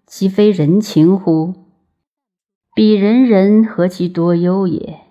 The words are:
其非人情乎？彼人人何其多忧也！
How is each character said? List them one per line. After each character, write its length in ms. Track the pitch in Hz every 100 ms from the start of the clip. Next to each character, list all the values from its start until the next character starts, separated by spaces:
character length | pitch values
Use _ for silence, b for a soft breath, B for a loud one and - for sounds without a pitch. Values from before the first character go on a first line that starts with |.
| _
其 220 | - 190
非 220 | 190 208
人 300 | 185 147 190
情 380 | 208 160 165 196
乎？ 360 | 180 160 165 185 _ _ _ _ _ _ _ _ _ _ _
彼 180 | - 214
人 320 | 208 202 240
人 400 | 254 196 196 214
何 240 | 220 - 180
其 200 | 180 175
多 260 | 175 170
忧 320 | 170 175 190 185
也！ 340 | - - 151 _